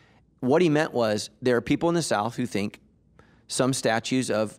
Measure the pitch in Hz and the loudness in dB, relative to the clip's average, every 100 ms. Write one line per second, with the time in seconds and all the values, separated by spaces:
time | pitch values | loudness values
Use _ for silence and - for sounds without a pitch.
0 | _ _ _ _ 127 160 175 147 156 123 | _ _ _ _ 2 4 4 2 0 0
1 | 113 104 - _ 127 117 - 143 170 170 | 0 -2 -6 _ 0 2 0 0 0 0
2 | 147 104 110 123 123 101 104 - _ _ | 0 0 -2 -4 -4 -4 -4 -8 _ _
3 | _ - - _ - - 131 131 123 113 | _ -20 -20 _ -6 0 0 0 0 0
4 | - 131 117 107 107 | 0 -2 0 -2 -4